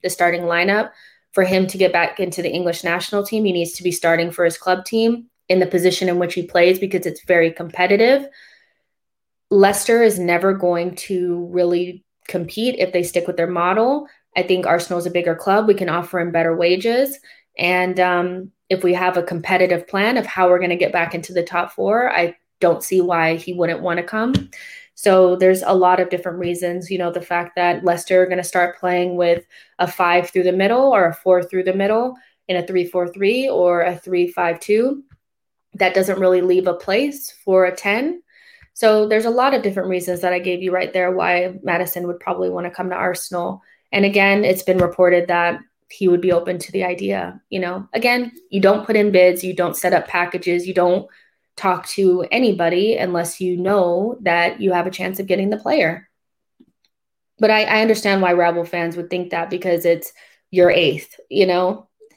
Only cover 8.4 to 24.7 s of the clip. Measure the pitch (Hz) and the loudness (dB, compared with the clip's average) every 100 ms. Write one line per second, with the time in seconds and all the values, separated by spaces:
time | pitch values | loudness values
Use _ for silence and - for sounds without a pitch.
8.4 | - _ _ _ _ _ _ _ _ _ | -20 _ _ _ _ _ _ _ _ _
9.4 | _ 202 196 202 - 233 233 208 175 175 | _ 4 4 4 0 4 4 2 0 0
10.4 | 190 190 180 175 175 175 - 190 180 175 | 0 0 0 0 -4 -8 -6 -4 -2 -4
11.4 | 175 175 175 175 180 180 _ _ - 180 | -4 -2 0 0 -2 -10 _ _ -10 -8
12.4 | 165 - 233 - 185 180 175 180 175 175 | -6 -4 -4 -2 -2 -2 -2 -2 -4 -4
13.4 | 170 175 175 202 233 294 294 _ _ - | -4 0 0 2 2 0 -4 _ _ -4
14.4 | 185 185 175 170 170 175 170 175 175 165 | 0 0 2 0 0 -4 -2 -2 -2 -4
15.4 | - 202 214 196 180 165 170 180 170 165 | 0 2 4 2 0 -4 -4 -4 -2 0
16.4 | 165 165 175 180 226 240 277 277 - - | 0 0 0 0 0 0 -2 -4 -18 -20
17.4 | _ - 175 180 180 185 180 175 180 185 | _ -4 0 2 0 0 2 2 -2 -6
18.4 | 185 _ _ 185 185 180 185 175 170 170 | -12 _ _ -2 0 2 0 -2 -4 -6
19.4 | 156 185 180 175 - 196 214 247 - - | -2 2 2 0 -2 -2 0 0 -4 0
20.4 | 180 180 180 175 175 175 170 170 165 180 | 4 4 2 0 0 0 -2 -6 -6 -4
21.4 | 175 175 180 - 196 220 247 170 175 - | -2 -4 -4 -4 -2 0 0 0 -2 -4
22.4 | _ _ 175 170 - 185 175 170 160 165 | _ _ 0 0 0 0 2 2 0 -2
23.4 | 160 180 170 170 180 170 175 220 233 277 | -6 -4 -2 -2 -4 -4 -4 -4 -2 -2
24.4 | - - - | -4 -14 -20